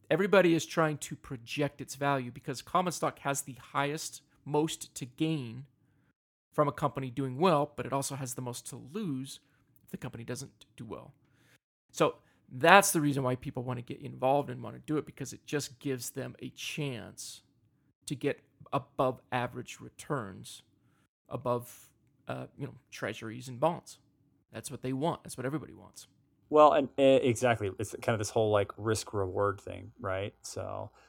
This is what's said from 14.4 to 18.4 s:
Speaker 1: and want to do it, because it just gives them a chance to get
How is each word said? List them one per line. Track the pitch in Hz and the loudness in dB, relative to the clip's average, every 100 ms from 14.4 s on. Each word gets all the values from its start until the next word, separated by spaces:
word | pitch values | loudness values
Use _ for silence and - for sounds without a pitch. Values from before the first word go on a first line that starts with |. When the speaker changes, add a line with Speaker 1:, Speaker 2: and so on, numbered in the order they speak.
| 135 | 0
Speaker 1:
and | 127 | -8
want | 113 | -12
to | 127 | -12
do | - 151 | -4 -4
it, | - | -4
because | - 127 | -10 -12
it | 117 - | -12 -4
just | 147 - - | -4 -4 -6
gives | 143 131 - | -6 -4 -6
them | 135 127 - | -8 -10 -10
a | 131 | -14
chance | - - - 143 117 92 - - - _ _ _ _ _ _ - | -12 -10 -6 -6 -6 -12 -14 -14 -16 _ _ _ _ _ _ -10
to | 131 | -4
get | 143 - | -2 -2